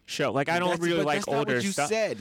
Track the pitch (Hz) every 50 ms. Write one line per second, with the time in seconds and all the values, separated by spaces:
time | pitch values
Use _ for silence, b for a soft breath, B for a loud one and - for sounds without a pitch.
0 | _ - - - 147 120 101 139 143 156 170 175 175 180 175 170 170 170 170 165
1 | 147 147 147 - - - - 143 147 - 127 120 190 196 190 - 143 147 214 226
2 | 214 175 123 101